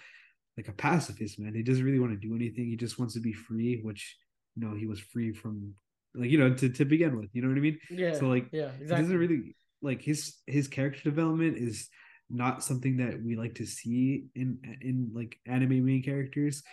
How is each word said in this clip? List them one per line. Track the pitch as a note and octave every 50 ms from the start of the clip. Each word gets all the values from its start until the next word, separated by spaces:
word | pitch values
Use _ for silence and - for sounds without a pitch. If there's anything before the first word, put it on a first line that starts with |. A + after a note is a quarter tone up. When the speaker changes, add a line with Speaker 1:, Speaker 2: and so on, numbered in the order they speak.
| - - - - - _ _ _ _ _ - -
Speaker 1:
like, | A2 -
a | G2
pacifist, | - - C#3+ E3+ E3 C3 - G2 - A2 G2+ - -
man. | G#2 G#2+ A2
He | A2+ A2+
doesn't | B2 B2+ C3 C3
really | C3+ C#3 B2+
want | B2 A#2+
to | G#2+ G2+ G#2+ A2
do | A2+
anything. | A#2 A#2+ A2+ A2+ B2+ A#2+
He | A#2 A2+
just | A2 A#2+ A2 - -
wants | B2 A2+ G#2+
to | A#2+
be | A2+ A#2 G#2+
free, | G2 - - A2+ A2+ A#2 B2 B2 A2
which, | G#2+ G#2+ G#2 - - - - _ _ _ _ _ _ _ -
you | A#2 A2+ G#2+
know, | G#2+
he | G#2 A2
was | G#2+ G#2 F#2+
free | - - - A#2+ A#2 A2+ G#2
from, | G2+ - A2+ G#2+ G#2 G2+ G2+ G2 - _ _ _ _ _ _ -
like, | B2 B2 B2
you | D3+ D#3
know, | C3 B2+ B2+
to, | B2+ C#3 B2+
to | B2+ - D3+
begin | C3+ D3+ D#3+ E3+ D#3 C3 A2
with, | G#2 G2 -
you | B2
know | B2 C3
what | C3 C#3
I |
mean? | C#3+ D#3 D3+ D3+ - -
Speaker 2:
Yeah, | F3 F3+ F#3 E3+ D#3
Speaker 1:
So, | C#3+ C3+ C3
like, | B2+ B2+ B2 -
Speaker 2:
yeah, | - D#3 D3 C3+ C3
Speaker 1:
he | C3+ C#3
Speaker 2:
exactly. | D3+ E3+ E3
Speaker 1:
doesn't | D#3 F3 F#3+ F3
really, | E3 F3 E3 C3 G#2+ A2 - _ _ _ _ -
like, | - C#3+ B2+ A#2 -
his, | D3 D3+ D3 - - - - _
his | - B2+ D3 C#3 C3+
character | - C#3 C3+ C#3+ C3+ -
development | - D#3 C#3+ D#3 E3 D#3+ D#3+ D#3+ E3 E3 - -
is | B2 A#2 G#2 - - - _ - - - - - _ -
not | A#2 B2 B2 B2+ B2+ - -
something | - C3+ B2 B2+ C3+ C3 B2+
that | B2 A#2 - - A2+
we | A2+ A#2
like | A2+ A#2 A2+ -
to | - A2
see | G#2 - - - A2+ A#2 B2 B2+ C3 C#3 - - - -
in, | B2 B2+ C3 B2 B2+ - - A2+ C3
in, | - C3 C3 B2+ B2 A2+ A2
like, | A#2 A#2 A2+ - - - A#2+
anime | B2+ B2+ C3 B2+ C3 C3 B2+
main | C3 C3+ C3 B2+
characters. | C#3 C#3 C#3 C3 C3+ - D3 D3 D3 C#3+ C#3+ - -